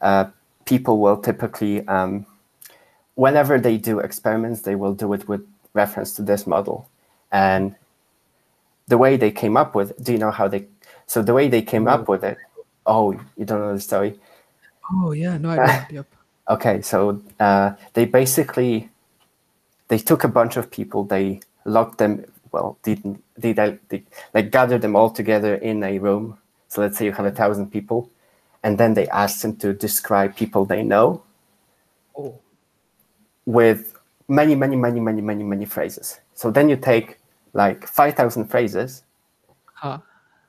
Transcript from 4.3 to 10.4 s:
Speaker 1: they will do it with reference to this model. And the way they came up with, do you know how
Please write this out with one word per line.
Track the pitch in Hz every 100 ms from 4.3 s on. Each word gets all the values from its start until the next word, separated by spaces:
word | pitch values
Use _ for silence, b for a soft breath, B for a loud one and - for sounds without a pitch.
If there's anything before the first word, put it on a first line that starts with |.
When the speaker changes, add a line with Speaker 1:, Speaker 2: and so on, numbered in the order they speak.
| 110 113 110
Speaker 1:
they | -
will | 98 98
do | 101 104
it | 101 -
with | 104 101 _ _
reference | 104 101 - 104
to | -
this | 101 101 95
model. | 85 98 - - _ _ _ _
And | 101 95 95 98 - _ _ _ _ _ _ _ _ _ _ -
the | 120
way | 131 135
they | 107
came | - 110 117
up | 151
with, | 107 101 -
do | 120
you | 117
know | 107
how | 107